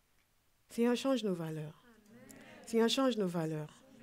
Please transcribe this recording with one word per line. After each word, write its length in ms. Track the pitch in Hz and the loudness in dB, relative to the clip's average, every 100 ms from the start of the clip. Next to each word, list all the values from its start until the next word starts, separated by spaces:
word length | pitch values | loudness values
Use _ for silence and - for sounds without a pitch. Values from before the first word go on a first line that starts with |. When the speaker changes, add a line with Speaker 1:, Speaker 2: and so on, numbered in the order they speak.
| _ _ _ _ _ _ _ | _ _ _ _ _ _ _
Speaker 1:
Seigneur, 260 | - 240 240 | 0 0 2
change 280 | 269 262 | 0 0
nos 100 | 214 | -2
valeurs. 480 | 175 160 156 151 - | -4 -6 -8 -10 -14
Speaker 2:
Amen. 840 | - 226 - - - - - - - | -20 -20 -20 -20 -20 -20 -20 -20 -2
Speaker 1:
Seigneur, 220 | 226 226 | 2 4
change 280 | 247 262 220 | 4 2 2
nos 100 | 185 | 0
valeurs. 540 | 170 156 156 151 - - - | 0 -2 -4 -8 -14 -20 -20